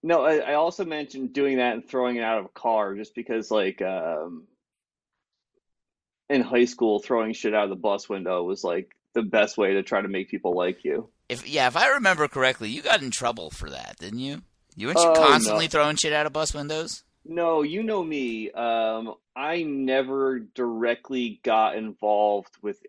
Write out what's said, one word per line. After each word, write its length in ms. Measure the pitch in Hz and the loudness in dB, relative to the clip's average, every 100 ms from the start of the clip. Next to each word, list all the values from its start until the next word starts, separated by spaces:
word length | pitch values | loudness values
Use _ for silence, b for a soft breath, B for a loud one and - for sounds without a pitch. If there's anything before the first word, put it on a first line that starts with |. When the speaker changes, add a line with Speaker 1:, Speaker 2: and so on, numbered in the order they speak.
Speaker 1:
no, 180 | 165 170 | 0 4
I, 140 | 139 156 | 4 2
I 160 | - | 2
also 320 | 147 165 175 180 | 2 2 0 -6
mentioned 480 | 151 139 135 127 | -6 -8 -8 -6
doing 240 | 139 139 131 | 0 2 2
that 160 | 123 | 2
and 140 | 113 - | 0 -4
throwing 300 | 131 123 120 | -2 0 0
it 60 | |
out 140 | 113 113 | 0 -2
of 80 | 95 | -2
a 40 | |
car 460 | - 117 110 101 98 | -6 0 0 0 -4
just 200 | 107 - | -10 -10
because, 340 | 113 113 107 | -4 -4 0
like, 320 | 107 95 95 | 0 0 -2
um, 640 | 92 95 82 78 85 85 - _ _ _ _ _ _ _ _ _ _ _ _ _ _ _ _ _ - | -4 -2 -4 -4 -6 -12 -18 _ _ _ _ _ _ _ _ _ _ _ _ _ _ _ _ _ 0
in 120 | 139 | 0
high 240 | 123 127 120 | 2 4 2
school, 340 | - 117 104 | 2 2 2
throwing 340 | - 120 110 | 0 0 0
shit 200 | 113 113 | -2 0
out 100 | 107 | 0
of 60 | 101 | 0
the 40 | 95 | -2
bus 320 | 104 101 - | -2 -2 -2
window 360 | 98 90 90 | -6 -2 -2
was, 200 | 87 98 | -2 -4
like, 320 | 98 87 92 _ _ | -2 -4 -6 _ _
the 100 | 120 | -4
best 340 | 107 110 104 - | 0 2 2 2
way 160 | 98 | 2
to 100 | 98 | 2
try 180 | 95 107 | 0 -2
to 60 | 98 | -2
make 220 | 98 95 | -4 -6
people 260 | 101 90 87 | -4 -2 0
like 280 | 90 92 | -2 -2
you. 260 | - 73 113 _ - | -4 -4 -6 _ -12
Speaker 2:
If, 200 | 123 131 | -12 -6
yeah, 200 | 147 127 | 0 0
if 80 | 147 | 2
I 140 | 269 | 2
remember 380 | 277 202 170 147 | 4 2 2 0
correctly, 420 | 139 131 127 107 | 2 0 0 -4
you 120 | 131 | -6
got 200 | - 131 | 0 0
in 100 | 131 | 0
trouble 380 | - 120 113 78 | -2 -2 -4 -8
for 200 | - 78 | -12 -12
that, 260 | 65 58 - | -12 -14 -14
didn't 220 | 90 113 | -10 -8
you? 240 | 135 143 - _ _ - | -8 -10 -14 _ _ -10
You 120 | 113 | -2
weren't 120 | 165 | 4
you 100 | 170 | 6
Speaker 1:
Oh, 40 | |
Speaker 2:
constantly 520 | 160 156 139 110 107 160 | 8 8 6 4 2 2
Speaker 1:
no. 40 | |
Speaker 2:
throwing 260 | 156 147 151 | 2 2 2
shit 180 | 160 | 0
out 140 | 151 151 | 0 0
of 40 | |
bus 220 | 147 156 | -2 -4
windows? 500 | 147 147 156 160 - - _ 156 | -4 -6 -6 -6 -10 -16 _ -10
Speaker 1:
No, 380 | 165 170 160 | -2 2 2
you 200 | 147 180 | 0 -2
know 200 | 226 208 | -2 -2
me. 480 | 165 147 127 113 110 | -2 -4 -4 -4 -8
Um, 640 | - 117 117 113 113 113 - _ 127 | -4 0 2 0 -2 -6 -12 _ -8
I 280 | 147 170 | -4 -4
never 760 | 160 139 131 131 131 135 135 127 | -4 -2 2 2 2 0 0 -2
directly 1000 | 107 - 123 113 117 120 - 131 120 101 | -6 -4 -4 0 0 0 -4 -4 -4 -4
got 320 | - 110 110 107 | 0 4 2 0
involved 800 | 110 95 107 104 107 101 95 _ | -6 -4 0 4 4 2 -4 _
with 180 | 104 98 | -8 -8